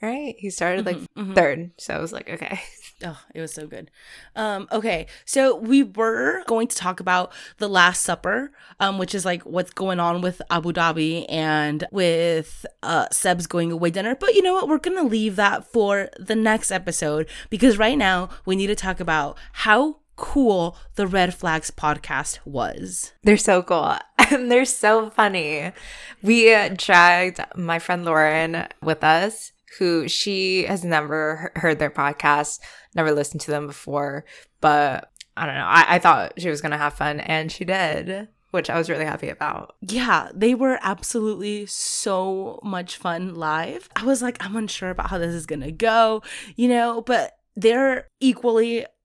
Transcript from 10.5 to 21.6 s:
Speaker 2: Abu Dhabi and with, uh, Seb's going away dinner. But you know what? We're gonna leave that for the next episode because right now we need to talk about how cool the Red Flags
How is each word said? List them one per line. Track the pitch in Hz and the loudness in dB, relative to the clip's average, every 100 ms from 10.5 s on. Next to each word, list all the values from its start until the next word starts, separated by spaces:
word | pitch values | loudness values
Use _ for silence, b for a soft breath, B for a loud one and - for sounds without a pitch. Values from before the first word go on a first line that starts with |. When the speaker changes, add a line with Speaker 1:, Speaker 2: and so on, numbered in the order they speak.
Speaker 2:
Abu | 170 170 | -2 -2
Dhabi | 170 165 160 156 165 - | 0 0 0 -2 -2 -6
and | 160 156 151 151 147 175 | -4 0 0 0 -4 -6
with, | 196 175 165 170 160 160 - - - | 0 2 2 2 0 -4 -12 -16 -10
uh, | - 160 104 | -2 0 0
Seb's | - 190 175 165 | 0 0 0 -2
going | 175 170 | -2 -2
away | 165 170 | 0 0
dinner. | 180 208 262 | 0 -4 0
But | 403 | 4
you | 415 | 4
know | 370 | 4
what? | 370 302 | 2 2
We're | 311 | 0
gonna | - 370 | 0 -2
leave | 285 220 214 190 | 0 0 0 2
that | 202 202 - | 2 0 0
for | 233 202 202 196 - | 0 2 0 -2 -8
the | 185 | -4
next | 214 220 220 - | 0 2 2 0
episode | 190 180 165 160 151 156 B B | -4 -4 -4 -2 -2 -4 B B
because | 190 254 208 | 4 4 6
right | 220 285 | 4 2
now | 196 185 185 B | 2 0 -2 B
we | - 190 | -4 -2
need | 196 | 0
to | |
talk | 208 190 180 | -2 -4 -4
about | 170 156 147 - B | -2 -2 -2 -8 B
how | - 220 214 302 302 _ - | 0 6 6 6 -2 _ -12
cool | - 294 247 190 170 170 b - | -2 2 4 4 0 -6 b -4
the | 196 | 0
Red | 190 180 | 2 2
Flags | 180 180 160 | 0 -2 -2